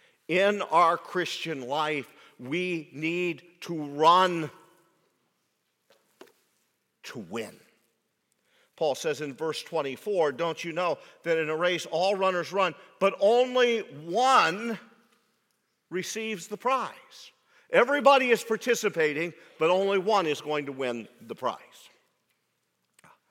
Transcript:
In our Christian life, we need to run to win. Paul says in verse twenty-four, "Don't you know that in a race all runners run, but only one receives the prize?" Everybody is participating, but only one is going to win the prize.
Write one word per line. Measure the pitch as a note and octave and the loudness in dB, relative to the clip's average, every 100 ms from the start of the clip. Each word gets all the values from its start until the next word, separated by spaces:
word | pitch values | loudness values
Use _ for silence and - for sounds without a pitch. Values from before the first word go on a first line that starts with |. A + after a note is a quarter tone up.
| _ _ - | _ _ -2
In | F3 G3+ G#3 | 2 2 0
our | - D#3+ E3+ E3+ | 2 4 4 2
Christian | - F3+ E3+ - E3 C#3+ B2 | -4 -6 -4 -6 -8 -8 -6
life, | D3 D3+ D3+ B2 - - - | -4 -2 -4 -8 -18 -20 -16
we | B2+ E3 F3+ E3 D3 | -6 -4 -4 -6 -8
need | C3+ D#3+ F3 F3+ D#3 - _ | -8 -6 -4 -4 -6 -14 _
to | - | -10
run | E3 D3 C#3+ D#3+ F3+ F#3 E3+ D3+ - _ _ _ _ _ _ _ _ _ _ _ _ _ _ _ _ - _ _ _ _ _ _ _ | -8 -6 2 6 6 4 0 -8 -12 _ _ _ _ _ _ _ _ _ _ _ _ _ _ _ _ -20 _ _ _ _ _ _ _
to | - B2 | -16 -14
win. | F2 A2+ G#2+ - _ _ _ _ _ _ _ _ _ _ _ - | -10 -10 -10 -14 _ _ _ _ _ _ _ _ _ _ _ -4
Paul | D#3 | -4
says | C3 D#3+ D3 | -2 -4 -6
in | D3+ | -8
verse | C3 D#3+ D3+ | -6 -6 -6
twenty-four, | - E3 C#3 B2+ G#3+ F#3+ D3+ | -6 -6 -6 -8 -6 0 0
"Don't | B2+ E3+ D#3+ | 0 -4 -4
you | F3 | -8
know | D#3+ F3+ D3 - _ | -4 -2 -4 -8 _
that | E3 D#3+ | -2 0
in | D#3 | 0
a | D#3 | 0
race | F3 E3+ E3 | 0 -2 -4
all | D#3+ F#3+ | -2 0
runners | G3 F#3+ F3+ C#3+ | 2 0 0 -2
run, | F#3 F#3 - - - | 0 -2 -2 -16 0
but | G3 F#3+ | 0 4
only | G3 A#3+ B3+ B3+ B3 A3+ | 4 4 2 2 2 2
one | - C#3+ E3 F#3+ C4 B3+ E3 F#3+ A#3 G#3 - _ _ _ _ _ _ _ _ _ _ | -4 -14 -6 0 6 6 4 0 -6 -8 -12 _ _ _ _ _ _ _ _ _ _
receives | F3+ F3+ A3 A3 G3+ E3+ | -8 -8 -8 -8 -8 -10
the | G#3 | -6
prize?" | B3 C4 F3 - - - - _ _ _ - | -2 -2 -4 -12 -20 -20 -20 _ _ _ 0
Everybody | F3 A#3+ C#4+ B3+ C4+ B3+ | 2 4 4 6 6 6
is | A3 | 0
participating, | - A3+ B3 A#3 G#3+ E3 D#3 D3 E3+ - - - | 0 -4 0 0 0 0 0 0 -6 -8 -18 -2
but | D#3+ | 2
only | F#3 G3 G3 | 2 2 0
one | F#3 G#3 E3 | 2 2 2
is | C#3+ | -2
going | D3 D3+ C#3+ | -2 -4 -4
to | |
win | C3 B2+ A#2+ G#2 _ | -4 -4 -4 -8 _
the | A#2+ | -16
prize. | A#2 B2 D#2+ - - - _ _ _ _ _ _ _ _ _ _ _ _ _ _ | -6 -6 -6 -14 -20 -20 _ _ _ _ _ _ _ _ _ _ _ _ _ _